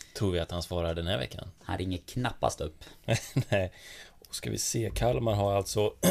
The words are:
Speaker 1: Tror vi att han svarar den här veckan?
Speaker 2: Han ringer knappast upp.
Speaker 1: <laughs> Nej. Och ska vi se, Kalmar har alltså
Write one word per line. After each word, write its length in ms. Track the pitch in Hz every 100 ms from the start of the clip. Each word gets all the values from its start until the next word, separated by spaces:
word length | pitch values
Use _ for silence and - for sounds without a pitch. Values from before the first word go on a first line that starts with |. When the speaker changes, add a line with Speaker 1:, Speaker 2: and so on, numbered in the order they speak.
| -
Speaker 1:
Tror 180 | - 101
vi 60 | 87
att 100 | 82
han 120 | 87
svarar 320 | - 87 85
den 120 | 82 85
här 120 | 117
veckan? 300 | - - - -
Speaker 2:
Han 140 | - 90
ringer 200 | 92 87
knappast 640 | - 127 123 - 62 -
upp. 240 | 76 - - - -
Speaker 1:
<laughs> 60 | 113 - 135 -
Nej. 220 | 101 92 - - - - - -
Och 60 |
ska 160 | - -
vi 80 | -
se, 320 | - - 110
Kalmar 400 | - 117 127 113
har 180 | 101 101 101
alltså 380 | 95 104 107 - 180